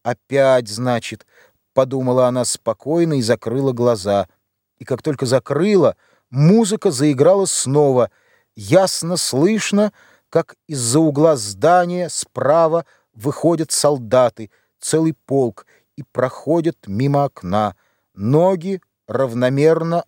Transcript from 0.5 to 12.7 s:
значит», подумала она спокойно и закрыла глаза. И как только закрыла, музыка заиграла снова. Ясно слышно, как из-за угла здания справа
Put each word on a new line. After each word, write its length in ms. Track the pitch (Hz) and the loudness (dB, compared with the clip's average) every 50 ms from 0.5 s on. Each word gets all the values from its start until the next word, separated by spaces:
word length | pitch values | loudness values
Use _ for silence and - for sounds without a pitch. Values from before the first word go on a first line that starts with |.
| 131 127 123 107 | 4 2 0 -2
значит», 560 | 107 107 127 127 120 117 - - - - _ _ _ _ _ _ _ _ _ _ _ | -6 -6 -4 -2 -2 -2 -4 -6 -12 -14 _ _ _ _ _ _ _ _ _ _ _
подумала 540 | - 135 131 135 135 127 127 123 127 127 123 | 0 0 2 0 -2 -2 0 2 2 2 2
она 180 | 123 127 123 | 2 0 -2
спокойно 680 | - - - _ - 110 - - 131 156 170 170 165 151 | -4 -6 -6 _ -6 -6 -4 -4 -4 -2 0 0 0 0
и 80 | 139 | 0
закрыла 520 | 117 107 117 107 - 113 113 135 139 135 127 | 0 0 -2 -2 -2 -4 -4 -2 -2 -2 -2
глаза. 540 | 120 117 120 117 104 90 101 101 101 92 - _ _ _ _ _ _ _ _ _ - | 0 0 0 0 0 -2 -2 -2 -2 -2 -4 _ _ _ _ _ _ _ _ _ -18
И 80 | - | -10
как 160 | - 131 - | -8 -8 -6
только 240 | - 156 147 - 143 | -4 -6 -4 -4 -2
закрыла, 680 | 123 131 127 - - 139 147 175 208 214 185 147 117 - - _ _ _ _ _ _ | 0 0 0 0 -2 -4 -2 0 2 2 2 2 2 0 -2 _ _ _ _ _ _
музыка 640 | 123 131 147 160 202 226 233 180 214 208 - 196 | -2 2 4 6 6 4 4 2 0 -2 -2 -2
заиграла 540 | 147 117 143 151 143 127 143 170 190 196 190 | -2 0 0 0 2 4 4 4 4 4 2
снова. 680 | 175 - - - 127 135 147 147 139 131 123 117 - _ _ _ _ _ _ _ _ _ | -2 -4 -4 -4 0 2 2 2 4 4 2 0 0 _ _ _ _ _ _ _ _ _
Ясно 600 | - 104 98 139 185 190 180 - - - 165 180 156 | -16 -4 0 2 2 2 2 -2 -6 -6 -6 -6 -4
слышно, 760 | - - - 131 151 196 220 208 - - 196 202 214 208 - _ _ _ _ _ _ _ | -4 -4 -2 0 0 0 0 -2 -2 -2 0 0 0 -2 -4 _ _ _ _ _ _ _
как 260 | - 165 165 - - _ _ - | -4 -4 -4 -4 -8 _ _ -10
из-за 320 | 156 135 120 113 120 151 | -8 -6 -4 0 0 2
угла 360 | 165 160 139 139 156 165 156 | 2 2 2 2 2 2 2
здания 720 | 131 104 104 98 95 107 156 175 180 180 175 180 180 180 156 | 0 -2 -8 -6 -2 2 2 4 4 2 0 -2 -6 -6 -6
справа 760 | - - - - _ - - 131 151 165 165 160 | -8 -10 -12 -10 _ -4 0 2 2 2 2 2